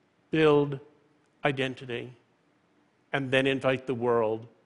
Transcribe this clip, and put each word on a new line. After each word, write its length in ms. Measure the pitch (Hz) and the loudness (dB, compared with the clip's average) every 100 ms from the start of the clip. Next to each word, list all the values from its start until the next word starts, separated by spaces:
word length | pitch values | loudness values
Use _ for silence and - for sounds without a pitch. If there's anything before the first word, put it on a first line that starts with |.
| _ _ _ | _ _ _
build 480 | 160 156 147 143 135 - _ _ _ _ _ | 2 4 4 2 -4 -12 _ _ _ _ _
identity, 680 | 147 135 131 123 131 120 120 127 _ _ _ _ _ _ _ _ _ | -4 -2 -4 -6 -10 -10 -10 -16 _ _ _ _ _ _ _ _ _
and 180 | 139 131 | -6 0
then 160 | 131 135 | 2 2
invite 400 | 135 131 131 - | 0 0 -2 -2
the 80 | |
world 520 | 123 120 117 110 110 117 _ | -2 0 2 0 -2 -8 _